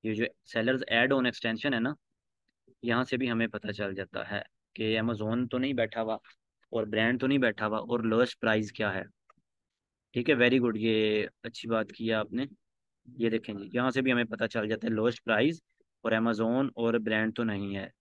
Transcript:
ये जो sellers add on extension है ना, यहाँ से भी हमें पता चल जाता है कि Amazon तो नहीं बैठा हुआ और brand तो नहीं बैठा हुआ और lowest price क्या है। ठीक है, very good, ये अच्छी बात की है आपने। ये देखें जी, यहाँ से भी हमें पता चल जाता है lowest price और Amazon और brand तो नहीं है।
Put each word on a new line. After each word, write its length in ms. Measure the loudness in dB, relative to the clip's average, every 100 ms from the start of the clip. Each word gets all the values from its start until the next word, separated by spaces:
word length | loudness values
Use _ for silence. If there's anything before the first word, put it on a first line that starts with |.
ये 100 | -4 -2
जो 100 | -4 _ _
sellers 380 | -2 0 0 0
add 200 | 2 4
on 140 | 2 0
extension 460 | -2 -4 -2 -2
है 60 | 0
ना, 140 | -2 -4 _ _ _ _ _ _ _ _
यहाँ 200 | -2 0 0
से 120 | -2
भी 100 | 0
हमें 200 | 0 0
पता 220 | -2 -8
चल 200 | -6 -6 -6
जाता 280 | -8 -8 -6
है 160 | -6 -8 _ _ -4
कि 200 | 0 0
Amazon 500 | 0 -2 -2 -2 -2
तो 80 | -2
नहीं 160 | -2 0
बैठा 260 | -2 -2
हुआ 180 | -4 -4 -8 _ _ _ _
और 140 | -4 0
brand 320 | 2 2 2
तो 80 | 2
नहीं 120 | 2
बैठा 240 | 2 0 -2
हुआ 120 | -2
और 240 | -2 -2 2
lowest 340 | 2 2 0
price 300 | 0 2 0
क्या 180 | -2 -2
है। 140 | -2 -8 _ _ _ _ _ _ _ _ _ _ -2
ठीक 140 | 2
है, 60 | 6
very 220 | 6 6
good, 180 | 4 2
ये 500 | 2 4 4 2 0 _ -14
अच्छी 220 | -12 -2
बात 240 | -2 -2
की 160 | -6 -2
है 60 | -2
आपने। 320 | -2 -4 -6 -8 _ _ _ _ -20
ये 220 | -2 0
देखें 240 | 0 -4 -10
जी, 140 | -6 -2
यहाँ 160 | 0
से 100 | 2
भी 100 | 2
हमें 140 | 2 0
पता 200 | -2 -2
चल 200 | -2 -2
जाता 200 | -2 -2
है 60 |
lowest 300 | 2 0 0
price 380 | 0 2 2 0 _ _ _ _
और 100 | 0
Amazon 560 | 0 2 0 0 0 -2 -2
और 200 | 0 0
brand 320 | 0 0 0 -2
तो 80 | -2
नहीं 300 | -2 -4 -6
है। 140 | -8 _